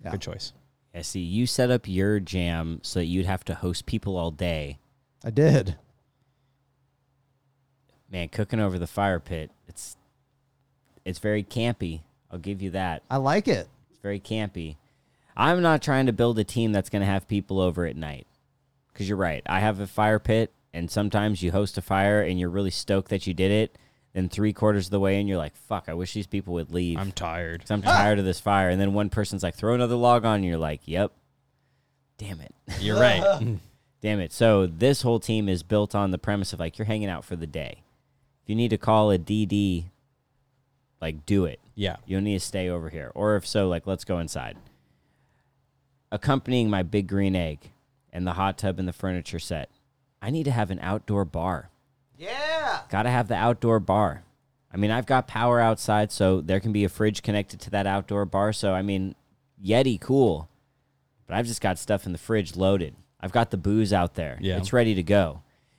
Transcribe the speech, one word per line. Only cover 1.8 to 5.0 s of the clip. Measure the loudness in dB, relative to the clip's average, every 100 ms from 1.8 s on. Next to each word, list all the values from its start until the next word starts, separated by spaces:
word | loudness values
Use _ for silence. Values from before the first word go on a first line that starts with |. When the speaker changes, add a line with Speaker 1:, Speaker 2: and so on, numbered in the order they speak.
| 0
Speaker 3:
your | 0 2 0
jam | 0 -2 -2 -2 -4 -6
so | -6 -4
that |
you'd | -2 0 -2
have | -4
to | -6
host | -6 -4 -4 -4
people | -6 -4 -4
all | -4
day. | -4 -4 -2 -6 -12 _ _